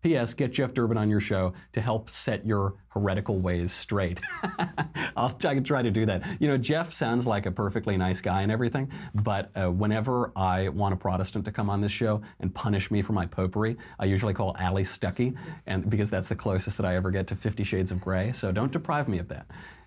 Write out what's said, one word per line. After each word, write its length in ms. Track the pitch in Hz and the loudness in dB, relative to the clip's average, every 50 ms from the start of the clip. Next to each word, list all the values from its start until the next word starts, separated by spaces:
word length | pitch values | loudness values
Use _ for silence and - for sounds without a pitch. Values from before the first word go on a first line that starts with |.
P 140 | - 170 160 | 4 4 4
S, 180 | 131 120 117 - | 4 2 0 0
get 200 | - 131 123 131 | -2 -2 0 2
Jeff 220 | - 143 123 127 | 0 -2 0 2
Durbin 220 | 131 120 110 - | 2 2 2 4
on 140 | 110 107 104 | 4 4 4
your 80 | 107 104 | 4 4
show 360 | 101 - 104 95 92 92 92 - - - - | 2 2 2 2 2 0 0 -4 -16 -6 -4
to 80 | 117 | -2
help 280 | 107 120 110 110 110 - | 0 0 0 -2 -2 -6
set 380 | - - - - 107 104 - | -10 -6 -4 -2 -2 -2 0
your 300 | 110 107 101 98 98 95 - - _ | 0 2 2 2 0 -2 -4 -14 _
heretical 500 | - 104 101 98 95 95 98 - 107 95 | -2 0 2 2 2 0 0 0 0 0
ways 320 | 92 90 90 87 87 90 - | 2 2 2 2 0 -2 -4
straight. 480 | - - - 107 101 95 87 87 87 - - - | -6 -6 -2 0 0 0 0 -2 -4 -6 -8 -8
<laughs> 840 | - - - - - 175 185 - - 165 - - 151 - - - | -6 -6 -6 -2 -2 -4 -4 -2 -6 -6 -6 -4 -6 -6 -4 -2
I'll, 200 | - 117 131 - - - | -2 -2 -2 -2 -2 -2
I 100 | 165 139 | 0 0
can 100 | 139 131 | 0 0
try 180 | - 151 135 120 | 2 0 2 2
to 80 | 120 | 2
do 160 | 98 110 110 | 2 4 2
that. 160 | 110 98 90 - 180 196 - | 2 2 0 -2 -4 -2 0
You 60 | - | 2
know, 100 | 151 139 | 2 4
Jeff 380 | 135 120 - 151 160 170 170 - | 2 2 2 2 0 0 -4 -4
sounds 320 | - 147 117 117 120 123 | -2 0 0 2 2 2
like 200 | 123 107 101 98 | 2 0 0 0
a 40 | 95 | -2
perfectly 460 | 90 - 107 98 98 113 104 - 101 | -2 0 -2 0 0 -2 0 0 2
nice 240 | 95 92 92 92 92 | 2 2 2 0 0
guy 220 | - 98 90 95 95 | 0 0 0 2 2
and 100 | 104 110 | 2 2
everything, 400 | 113 123 117 - 135 135 131 - - - - - | 2 2 0 0 -2 -4 -4 -6 -10 -12 -4 -2
but, 380 | 107 101 113 104 98 92 - - | 0 0 2 0 -2 -2 -4 -4
uh, 160 | - 95 90 87 | -2 0 0 2
whenever 580 | 95 104 104 107 110 110 131 127 123 120 - - | 2 2 2 2 2 2 0 0 0 0 -2 -2
I 320 | - 95 92 90 92 95 95 | 0 2 2 4 2 2 0
want 260 | 71 90 104 98 98 | 0 0 0 0 0
a 20 | |
Protestant 480 | 95 - 98 92 90 95 92 - 107 95 | 0 0 0 0 0 -2 -2 -2 -4 -4
to 60 | 107 104 | -4 -4
come 160 | - 107 101 | -2 -2 0
on 120 | 101 98 | 0 2
this 100 | 101 101 | 0 0
show 320 | 101 - 120 110 104 107 107 - - _ | 0 2 2 2 2 2 -2 -6 -14 _
and 160 | - 95 92 | -4 -4 -4
punish 380 | - - - 101 98 95 - 110 | -2 0 0 2 0 0 0 0
me 100 | 104 98 | 0 2
for 100 | - 110 | 2 0
my 140 | 98 87 | 0 0
popery, 500 | 85 - - 95 92 92 104 107 110 120 - - - - - | 0 0 0 0 0 0 0 0 0 -2 -4 -8 -18 -8 -2
I 60 | - | 2
usually 300 | 95 98 95 104 107 95 | 2 4 4 2 2 0
call 220 | - 110 95 - | 0 0 -2 -2
Allie 280 | - 92 90 92 98 98 | 0 0 2 2 2 0
Stuckey, 520 | 98 - - - 95 90 - 120 123 127 - - - - - - | 0 -2 -2 -2 -2 0 2 0 0 0 -4 -8 -12 -12 -12 -8
and, 240 | - 95 95 92 104 | -4 -2 -2 0 2
because 200 | 107 104 104 104 | 2 2 2 2
that's 180 | - 95 92 - | 0 -2 -2 -2
the 80 | - | -4
closest 400 | 98 - 107 95 92 - - 98 | -2 0 0 0 0 0 -2 -4
that 100 | - 98 | 0 0
I 80 | 92 90 | 2 2
ever 160 | 92 92 95 | 2 2 2
get 160 | 92 95 95 | 0 0 0
to 80 | - 104 | -2 -4
Fifty 300 | 98 - 113 101 - 101 | -2 -2 -2 -2 0 -2
Shades 260 | 98 - 95 95 92 | 0 0 0 0 0
of 100 | 92 90 | -2 -4
Grey, 300 | - 92 92 92 95 110 | -2 0 0 0 0 0
so 220 | 123 - - 98 95 | -2 -2 -2 -2 0
don't 180 | 104 113 127 | 0 0 0
deprive 380 | 135 165 156 - 143 147 143 127 | -2 -4 -2 -2 -2 0 0 0
me 100 | 101 87 | 0 -2
of 80 | 85 - | -2 -4
that. 200 | - - - - - - - - - - - | -8 -12 -12 -16 -18 -18 -18 -18 -20 -20 -20